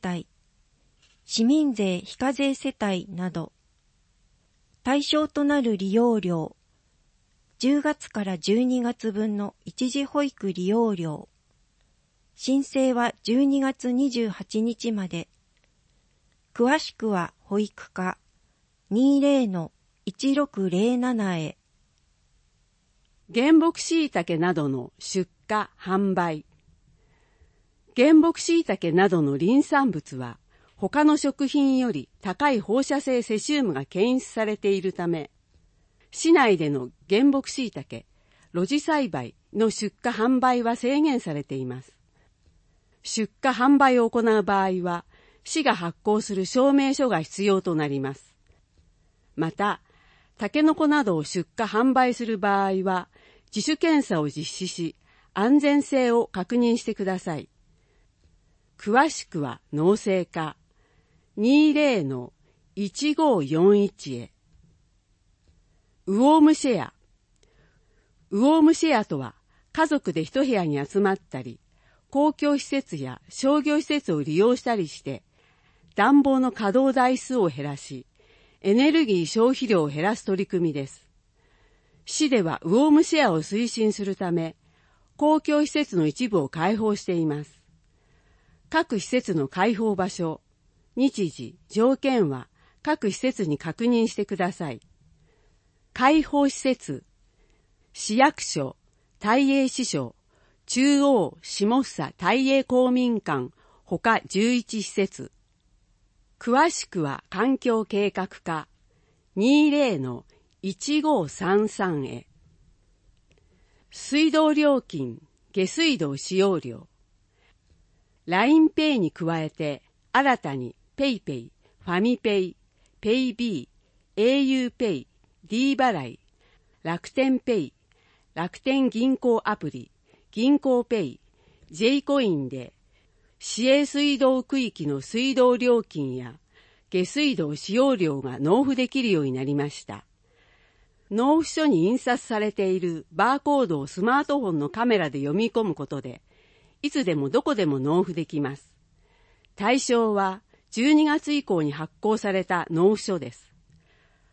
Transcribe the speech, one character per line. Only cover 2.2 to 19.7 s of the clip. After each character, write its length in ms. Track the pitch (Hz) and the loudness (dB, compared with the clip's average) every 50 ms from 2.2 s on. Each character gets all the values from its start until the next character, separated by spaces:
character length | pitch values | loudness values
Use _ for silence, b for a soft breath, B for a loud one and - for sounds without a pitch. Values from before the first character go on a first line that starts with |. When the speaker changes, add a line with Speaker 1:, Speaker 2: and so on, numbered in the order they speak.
| 247 269 262 | -4 -4 -2
Speaker 1:
税 220 | 277 277 277 269 | -2 -2 -2 -2
世 200 | - - 269 - - | -4 -6 -8 -6 -4
帯 260 | 214 202 190 180 - 202 | -4 -4 -4 -4 -6 -8
な 200 | 175 170 180 180 | -10 -8 -8 -6
ど。 220 | 156 170 160 - _ _ _ _ _ _ _ _ _ _ _ _ _ _ _ _ _ _ _ _ _ _ _ _ _ _ | -6 -8 -10 -10 _ _ _ _ _ _ _ _ _ _ _ _ _ _ _ _ _ _ _ _ _ _ _ _ _ _
対 220 | - 247 269 294 285 | -4 -2 -2 0 0
象 240 | - 302 302 302 | 0 0 0 -2
と 160 | 294 - 294 285 | -2 -2 -2 0
な 180 | 285 294 285 | 0 0 0
る 160 | 247 233 214 | 0 0 -2
利 160 | 180 190 196 196 | -2 -2 0 2
用 260 | 226 240 240 226 214 | 2 2 2 2 0
料。 360 | 190 180 170 165 156 - - _ _ _ _ _ _ _ _ _ _ _ _ _ _ _ _ _ _ _ _ - | -2 -2 -4 -4 -6 -8 -12 _ _ _ _ _ _ _ _ _ _ _ _ _ _ _ _ _ _ _ _ -2
十 220 | 240 262 285 294 | 0 0 2 2
月 280 | 285 302 302 - - - | 0 -2 -4 -4 -10 -10
か 140 | - 214 202 | -8 -8 -6
ら 160 | 196 185 160 | -6 -6 -4
十 240 | - 190 208 233 254 | -2 0 2 2 2
二 180 | 247 254 247 | 2 0 -2
月 300 | 233 240 240 - - 220 | -2 -4 -6 -6 -6 -6
分 260 | 190 214 220 220 208 | -4 -2 -4 -2 -4
の 180 | 202 202 202 - _ _ | -4 -6 -8 -10 _ _
一 260 | 185 - - 254 254 | -14 -6 -6 -4 -4
時 120 | 240 277 277 | -2 -4 -6
保 200 | 269 - 294 285 | -2 -2 -2 -2
育 280 | 269 - - - 196 | -2 -4 -6 -6 -6
利 160 | 170 180 180 | -4 -4 -2
用 280 | 190 208 233 233 220 202 | 0 0 2 0 0 -2
料。 340 | 170 165 160 147 - - - _ _ _ _ _ _ _ _ _ _ _ _ _ _ _ _ _ _ _ _ _ | -4 -6 -8 -8 -10 -14 -18 _ _ _ _ _ _ _ _ _ _ _ _ _ _ _ _ _ _ _ _ _
申 280 | - - 254 262 277 269 | -10 -4 -2 -2 -2 -2
請 300 | - - 269 262 262 247 | -2 -2 0 0 0 0
は 200 | 240 240 233 - _ | 0 -2 -2 -4 _
十 220 | - - 233 262 285 | -4 -2 0 2 2
二 180 | 277 277 277 | 2 2 0
月 300 | 269 269 262 - - 247 | 0 -2 -4 -4 -4 -2
二 180 | 247 254 277 269 | -2 0 0 0
十 200 | 233 240 226 214 | -2 -2 -4 -4
八 340 | 180 - 196 - - 214 220 | -6 -8 -10 -6 -4 -2 -2
日 280 | 240 226 - - 233 | -2 -4 -4 -6 -6
ま 160 | 220 202 190 | -4 -4 -6
で。 200 | 170 175 170 160 - _ _ _ _ _ _ _ _ _ _ _ _ _ _ _ _ _ _ _ _ _ _ _ _ - | -6 -8 -10 -10 -12 _ _ _ _ _ _ _ _ _ _ _ _ _ _ _ _ _ _ _ _ _ _ _ _ -2
詳 220 | - 240 254 294 311 | 0 2 2 2 0
し 160 | - - - | -2 -8 -10
く 140 | - 220 220 | -6 -4 -2
は 240 | 202 180 170 - - _ | -2 -2 -4 -6 -10 _
保 200 | _ - 202 208 | _ -4 -4 -2
育 320 | 208 202 - - - - | -2 -4 -8 -14 -20 -14
課 260 | - 190 185 - - - _ _ _ _ _ _ _ _ _ _ _ _ _ - 196 | -10 -6 -6 -6 -8 -10 _ _ _ _ _ _ _ _ _ _ _ _ _ -4 0
二 260 | 226 262 277 277 277 | 2 4 4 4 4
零 260 | 277 285 277 269 247 | 4 4 2 2 2
の 240 | 202 185 175 160 - | 0 -2 -4 -6 -8